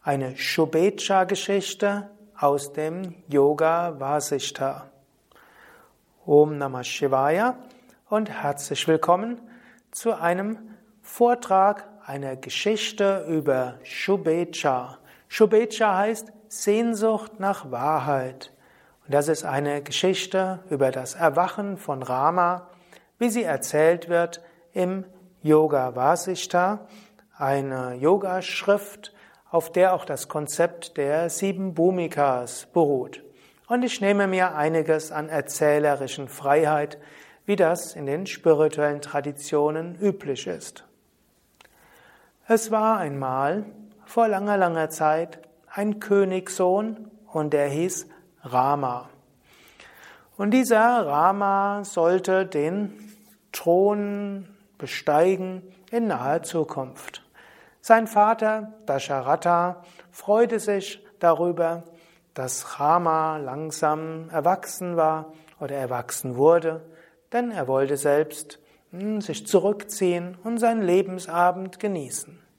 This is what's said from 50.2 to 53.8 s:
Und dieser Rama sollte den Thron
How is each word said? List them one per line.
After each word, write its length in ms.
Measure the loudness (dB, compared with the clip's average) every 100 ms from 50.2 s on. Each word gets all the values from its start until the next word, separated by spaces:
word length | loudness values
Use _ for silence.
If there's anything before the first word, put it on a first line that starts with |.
| _ -6
Und 140 | 2
dieser 560 | 2 4 6 6 4 2
Rama 760 | 4 4 4 0 2 0 -2
sollte 600 | -4 0 2 2 2 0 0
den 720 | -2 -2 -2 -6 -10 -20 -20 _ _ _
Thron 960 | -4 2 4